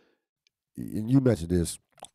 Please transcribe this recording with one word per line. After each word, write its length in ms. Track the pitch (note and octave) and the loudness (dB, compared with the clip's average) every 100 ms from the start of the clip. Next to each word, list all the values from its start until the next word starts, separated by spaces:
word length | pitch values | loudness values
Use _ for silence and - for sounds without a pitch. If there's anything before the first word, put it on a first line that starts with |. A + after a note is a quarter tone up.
| _ _ _ _ _ _ _ - | _ _ _ _ _ _ _ -14
and 340 | A1+ F2+ A2 | -10 -8 2
you 100 | C3+ | 4
mentioned 300 | B2+ G2+ E2 | 4 0 0
this, 260 | F2+ E2 - _ - - | 0 0 -4 _ -20 -20